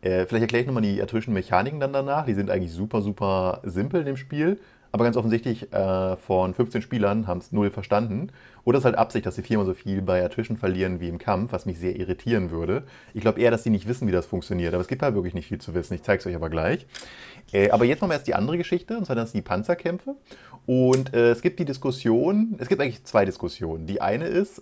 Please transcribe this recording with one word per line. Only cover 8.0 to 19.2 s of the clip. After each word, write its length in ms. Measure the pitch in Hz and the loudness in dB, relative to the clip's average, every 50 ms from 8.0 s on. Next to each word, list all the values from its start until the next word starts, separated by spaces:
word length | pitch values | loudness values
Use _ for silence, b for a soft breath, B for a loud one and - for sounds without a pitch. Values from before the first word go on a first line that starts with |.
| - 113 98 110 165 202 B B B B B B B | 2 0 -2 -4 -6 -6 B B B B B B B
Oder 160 | 120 120 139 | 2 2 4
es 20 | |
ist 40 | 131 | 4
halt 120 | 127 110 | 4 4
Absicht, 300 | - 113 - - 113 - | 4 2 2 0 -2 -2
dass 80 | 110 - | -2 -6
sie 80 | - 120 | -6 -2
viermal 240 | - 113 107 101 | 0 0 2 2
so 80 | 92 92 | 0 -2
viel 260 | - - 98 98 98 | -4 -4 -4 -2 -2
bei 240 | 95 92 92 90 90 | 0 2 2 2 2
Attrition 320 | 87 - - 113 - 113 | 0 -2 -4 -4 -4 -4
verlieren 420 | - - 95 92 92 95 92 92 85 | -2 0 -2 0 0 0 -2 -2 -4
wie 80 | 87 | -4
im 120 | 87 87 85 | -6 -6 -6
Kampf, 320 | - - 101 92 104 117 | -2 -2 0 0 0 -2
was 160 | - 90 - | -4 -6 -6
mich 100 | 101 87 | -6 -6
sehr 180 | 82 87 92 90 | -4 -4 -4 -4
irritieren 540 | - - - - - - - 117 107 92 82 | -4 -4 -4 -4 -4 0 0 0 0 0 -2
würde. 360 | 82 82 85 85 101 135 135 B B B B B B | -4 -4 -2 -2 -2 -2 -4 B B B B B B
Ich 80 | 107 | 0
glaub 160 | 101 190 180 | 0 0 2
eher, 140 | - 120 117 | 4 4 4
dass 100 | 117 113 | 4 4
sie 80 | - 120 | 2 0
nicht 180 | 107 98 90 | 0 0 0
wissen, 200 | 104 123 127 127 | -4 -6 -2 0
wie 40 | 104 | 0
das 140 | 90 90 82 | 0 0 0
funktioniert, 480 | - - 90 - - 98 90 87 85 85 | -2 -6 -6 -4 -4 -4 -2 -2 0 0
aber 80 | 90 | -2
es 60 | 90 | -2
gibt 160 | - 139 127 147 | -2 -4 -2 0
halt 100 | 143 113 | 0 0
wirklich 220 | 101 90 92 78 | 0 -2 -2 -6
nicht 100 | 85 82 | -6 -6
viel 140 | - 104 - | -6 -8 -8
zu 160 | - - 82 | -8 -4 -4
wissen. 180 | 90 85 - - | -4 -4 -4 -8
Ich 80 | 87 | -6
zeig's 240 | - - 101 92 - | 0 0 0 0 0
euch 100 | 190 175 | -6 -6
aber 140 | 175 165 165 | -4 -4 -4
gleich. 380 | 160 165 160 92 143 - - B B B B B B B B B B B B B | -2 0 0 0 0 -2 -4 B B B B B B B B B B B B B
Äh, 180 | - 101 98 104 | 2 4 6 6
aber 160 | - 110 120 | 6 6 6
jetzt 160 | 120 147 - | 4 4 2
machen 80 | 208 185 | 0 0
wir 60 | 160 | 0
erst 120 | 143 - | -2 0
die 60 | - - | -2 0
andere 240 | - 101 131 160 | 0 0 0 0
Geschichte, 400 | 175 175 - - 175 - - 220 | -2 -2 0 -2 -2 -2 -4 -6
und 80 | 233 190 | -6 -4
zwar 100 | - 131 | -2 -2
das 160 | 113 | -2